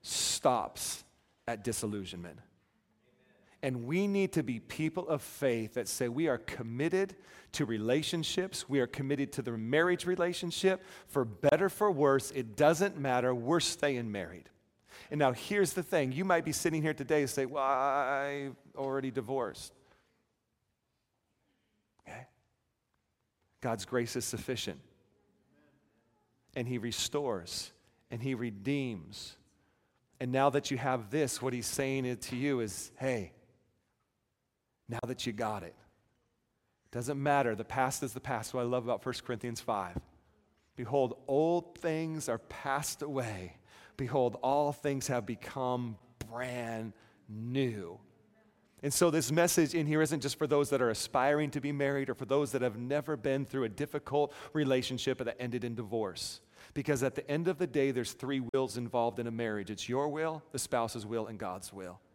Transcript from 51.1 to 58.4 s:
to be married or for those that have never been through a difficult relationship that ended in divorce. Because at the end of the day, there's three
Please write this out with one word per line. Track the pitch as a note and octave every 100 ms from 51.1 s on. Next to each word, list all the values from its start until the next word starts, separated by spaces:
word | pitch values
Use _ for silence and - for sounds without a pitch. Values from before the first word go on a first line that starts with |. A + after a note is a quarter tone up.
| C3+ C3+ D3 D3
to | C#3+
be | C#3
married | C#3+ C#3 C#3 C3+
or |
for | B2 B2
those | C#3 C#3
that | C3
have | B2 G#2+
never | B2 D3 D3 C#3+
been | C#3 C3+
through | C3+ C3+
a | A#2
difficult | G2 D3 D3 - C#3+ C#3+ - -
relationship | D#3 C#3 C3 B2 B2+ - B2+
that | A#2 -
ended | B2 A#2
in | A#2+
divorce. | A2+ G#2+ A2+ G2+ E2 - - _ - - -
Because | C#3 C#3
at | C3 -
the | -
end | D3 E3+
of | D#3
the | F3
day, | C#3 C#3
there's | B2+ A#2
three | - C3 C3+